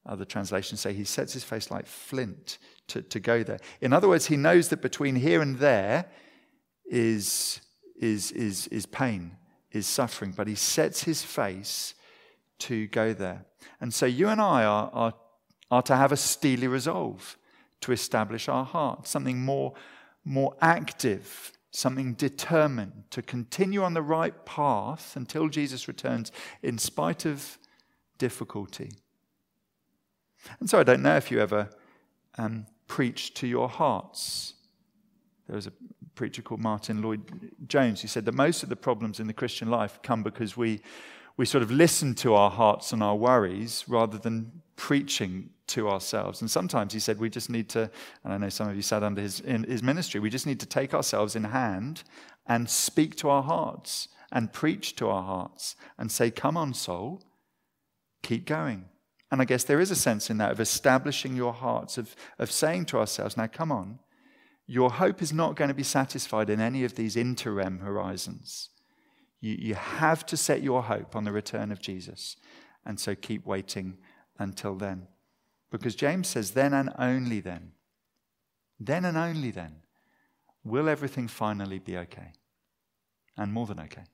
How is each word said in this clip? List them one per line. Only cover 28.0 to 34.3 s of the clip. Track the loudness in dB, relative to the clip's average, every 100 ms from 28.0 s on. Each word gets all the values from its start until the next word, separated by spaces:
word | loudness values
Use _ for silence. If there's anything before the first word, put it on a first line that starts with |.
| _ _
difficulty. | -2 -2 -8 -8 -10 -12 -14 -14 _ _ _ _ _ _ _ _ _ _ _ _ _ _ -20 -8
And | 4
so | 8
I |
don't | 8 8
know | 8 6
if | 4
you | 2
ever, | 2 2 -2 -10 _ _ _ _ _
um, | -6 -6 -6 -12 _ _
preach | 0 0 0 -10
to | -4
your | -2 0 0
hearts. | 2 2 2 -4 -10 -8